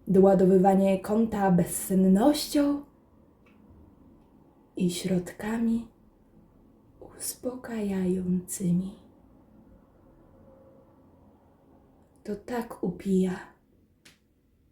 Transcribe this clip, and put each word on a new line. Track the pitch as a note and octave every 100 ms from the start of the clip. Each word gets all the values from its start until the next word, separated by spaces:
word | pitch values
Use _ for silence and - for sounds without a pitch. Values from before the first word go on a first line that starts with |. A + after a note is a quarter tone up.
| -
Doładowywanie | F#3+ G3 F#3 F#3 F#3+ G3 F#3+ G3 F#3+
konta | - G#3+ A3+ G#3 F#3+
bezsennością | F3 E3+ - - F#3 F#3+ F#3+ C#4 D4+ - D4 C#4+ C#4+ - _ _ _ _ _ _ _ - - - _ - - _ _ _ _ _ -
i | F3+
środkami | - F#3 F3+ F3+ - G#3+ A#3 A3+ A#3 - _ _ _ _ _ _ _ _ _ _ - - -
uspokajającymi. | - - B3 B3+ - A3+ G3+ F#3+ F3+ F#3 F3+ F3+ - - F3 F3 F#3+ - - _ _ _ _ _ _ - _ _ _ _ _ _ - - - - _ _ _ _ _ _ _ _ _ _ _ _ _ _
To | - G#3
tak | - A#3+ A3+ -
upija. | F#3+ - G3 F#3 F#3 F#3 - _ _ _ _ _ _ _ _ _ _ _ _